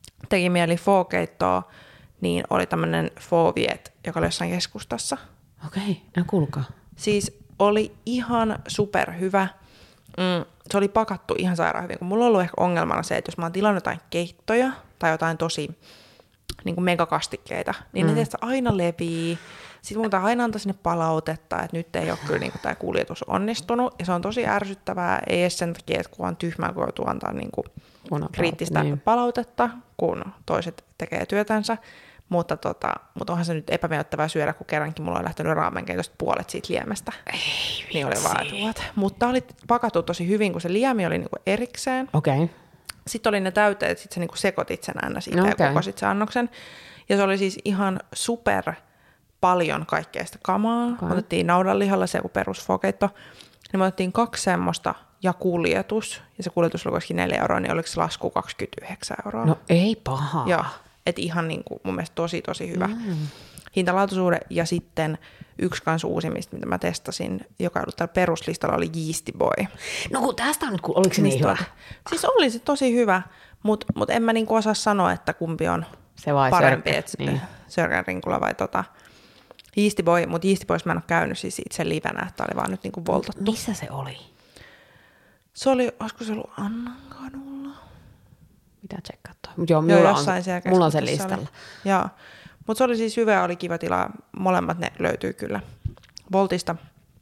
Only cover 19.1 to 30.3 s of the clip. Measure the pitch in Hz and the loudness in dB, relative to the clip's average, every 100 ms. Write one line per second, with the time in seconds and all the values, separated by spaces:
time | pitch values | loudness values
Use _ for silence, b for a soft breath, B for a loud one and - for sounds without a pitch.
19.1 | 165 165 170 B B B B - 208 226 | -2 -2 -4 B B B B -10 -4 0
20.1 | 196 196 240 233 214 202 190 170 170 160 | 2 2 2 0 -2 -4 -2 -2 0 2
21.1 | 160 160 160 - - - 165 170 175 165 | 0 -2 -6 -6 -6 -4 -6 -4 -4 -2
22.1 | - 147 - - - - - 180 180 - | -4 -2 -2 -2 -4 -6 -4 -2 -2 -2
23.1 | - - 190 208 233 - 240 254 - 175 | -6 -2 -2 0 -4 -2 0 0 -2 -2
24.1 | 175 196 240 220 202 196 190 - 185 175 | -2 -2 -2 0 0 -2 -8 -6 -2 0
25.1 | 190 - 175 175 - 170 170 - - 175 | 0 2 2 2 0 -4 -4 -4 -4 -4
26.1 | - - 165 170 165 170 - - - - | -6 -6 -4 -6 -4 -4 -2 -4 -2 -4
27.1 | - 50 - - - - - B B - | -4 -4 -6 -6 -6 -8 -12 B B -6
28.1 | 147 156 - 170 160 165 156 151 143 - | -4 -4 -2 -2 -2 -2 0 0 0 2
29.1 | 240 240 240 233 - 240 240 - - 175 | 2 2 -2 -4 0 0 -2 -14 -2 -2
30.1 | - 190 | -2 -8